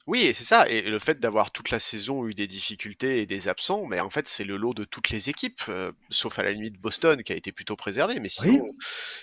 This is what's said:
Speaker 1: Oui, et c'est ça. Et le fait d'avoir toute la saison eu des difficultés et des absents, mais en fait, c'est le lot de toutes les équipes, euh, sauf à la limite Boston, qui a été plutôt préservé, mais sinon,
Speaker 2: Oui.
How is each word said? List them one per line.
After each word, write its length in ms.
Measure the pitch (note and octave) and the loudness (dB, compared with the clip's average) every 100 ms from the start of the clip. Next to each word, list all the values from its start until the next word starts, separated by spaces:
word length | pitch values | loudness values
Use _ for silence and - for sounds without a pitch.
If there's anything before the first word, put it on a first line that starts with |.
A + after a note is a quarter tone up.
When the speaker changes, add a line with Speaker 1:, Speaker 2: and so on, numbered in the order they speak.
| - | -2
Speaker 1:
Oui, 140 | A#3+ | 4
et 120 | F3+ | 4
c'est 120 | A2 - | 4 6
ça. 220 | A3+ - | 8 8
Et 120 | A2+ | 4
le 160 | G2+ G#2+ | 2 0
fait 220 | - D3+ | 2 2
d'avoir 320 | A#2+ G#2+ G2+ | 2 4 2
toute 180 | - - | 0 -2
la 80 | A#2 | -2
saison 460 | - A2 G2+ C#3 A#2 | -2 -4 -4 -2 -2
eu 80 | |
des 140 | G2+ G#2 | -2 -4
difficultés 760 | F#2+ - G#2 G#2+ G2 C3 B2+ | -4 -8 -8 -10 -4 0 0
et 40 | G#2 | 0
des 240 | G2 F#2+ | -2 -2
absents, 360 | F#2 - G3+ E3 | 0 0 -2 -2
mais 140 | F#2 | -2
en 100 | F#2+ | -2
fait, 180 | D3 D3+ | -2 -4
c'est 160 | - G2 | -4 -4
le 100 | G2 | -2
lot 180 | A#2 | -2
de 120 | A2 G#2 | -2 -8
toutes 240 | - - | -4 -4
les 200 | A2 B2+ | -2 -4
équipes, 320 | D3+ B3+ B3 - | -4 -6 -6 -6
euh, 240 | F#2 F#2 - - | -4 -6 -8 -6
sauf 300 | - A2+ - | -4 -2 0
à 40 | |
la 80 | G2 | 0
limite 260 | G#2 A2 G2 | -2 -6 -6
Boston, 420 | G#2 - E3 C#3+ | -4 2 4 4
qui 100 | A2 | 0
a 20 | E2+ | -6
été 160 | - | -8
plutôt 240 | - - G#2+ | -10 -8 -8
préservé, 460 | - G2+ F#3 A#3+ | -4 0 0 -2
mais 80 | G2+ | -4
sinon, 340 | - C#3 C4+ | 0 4 4
Speaker 2:
Oui. 80 | A2+ - - - - - | 4 -8 -10 -8 -8 -10